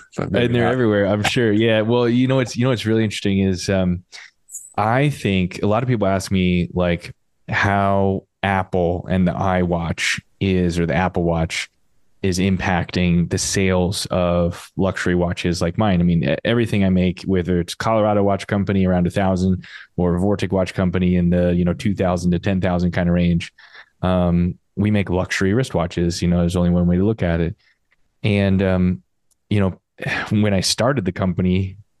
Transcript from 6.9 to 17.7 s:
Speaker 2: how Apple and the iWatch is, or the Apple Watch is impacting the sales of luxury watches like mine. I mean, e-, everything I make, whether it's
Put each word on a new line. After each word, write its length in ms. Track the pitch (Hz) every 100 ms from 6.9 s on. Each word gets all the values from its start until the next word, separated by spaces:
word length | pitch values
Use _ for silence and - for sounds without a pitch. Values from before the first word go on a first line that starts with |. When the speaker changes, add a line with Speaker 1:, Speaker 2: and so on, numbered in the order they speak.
| 87 - - _ _ -
Speaker 2:
how 800 | - 101 101 98 98 98 98 - -
Apple 640 | 95 95 92 92 85 90 -
and 160 | 92 87
the 60 |
iWatch 880 | - 92 92 87 85 82 - - - - -
is, 400 | 98 92 87 85
or 80 | 82
the 80 |
Apple 300 | 73 92 90
Watch 440 | 85 82 82 - - _ _ _ _ - 98
is 120 | 87
impacting 920 | 98 92 101 87 - 92 90 87 85
the 80 | 92
sales 680 | - 101 95 92 90 101 -
of 640 | 92 87 87 85 85 - -
luxury 380 | 95 - 92
watches 480 | 87 87 87 90 85
like 160 | 85 85
mine. 220 | 107 90
I 40 |
mean, 200 | 87 85
e-, 120 | 67 78
everything 380 | - 120 110 107
I 60 | 95
make, 320 | 92 90 87
whether 380 | - 92 87 87
it's 140 | 85